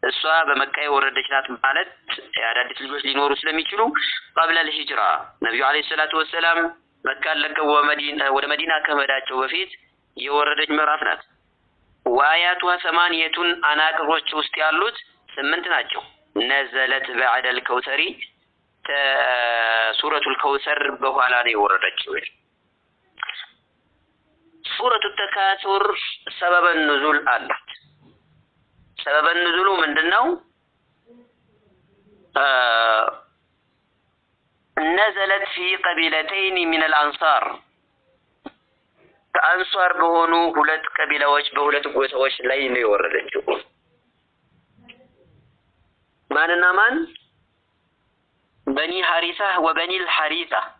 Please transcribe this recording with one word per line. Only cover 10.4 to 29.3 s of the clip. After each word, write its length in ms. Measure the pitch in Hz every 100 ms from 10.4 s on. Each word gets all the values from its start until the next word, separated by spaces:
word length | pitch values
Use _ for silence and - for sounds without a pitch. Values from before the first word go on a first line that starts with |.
| 147 147 151
ምዕራፍ 320 | 151 151 151
ናት። 180 | 107 82 - _ _ _ _ _ _ _ -
ወአያቱሃ 680 | 123 143 165 175 180 180 180
ሰማንየቱን፣ 680 | 175 165 175 165 160 170 175 170
አናቅጾች 640 | 147 151 156 160 151 165 -
ውስጥ 220 | 151 151 -
ያሉት 400 | 156 156 208 233 - _ _
ስምንት 380 | - 139 165 180
ናቸው። 340 | 156 113 - - _ _ 104
ነዘለት 680 | 120 139 131 123 131 131 127
በዕደል 480 | 123 127 127 127 123
ከውሰሪ፣ 420 | - 123 135 139 165 - - _ _ _ _ _
ከሱረቱል 1500 | - 143 139 135 127 123 120 117 113 113 113 107 147 151 135 131
ከውሰር 440 | 139 139 151 147 143 131
በኋላ 380 | 131 135 127 123
ነው 140 | 120
የወረደችው። 600 | 107 101 95 98 - - - - _ _ _ _ _ _ _ _ _ 50 - - _ _ _ _ _ _ _ _ _ _ _
ሱረቱ 400 | - - 240 226 208
ተካሱር 720 | 202 196 202 196 196 202 196 202 185 - - -
ሰበበ 340 | - 180 175 175 160
ኑዙል 420 | 151 143 151 147 -
አላት። 360 | 120 - - - - _ _ _ _ _ _ _ _ _ _ _ -
ሰበበ 280 | - 147 151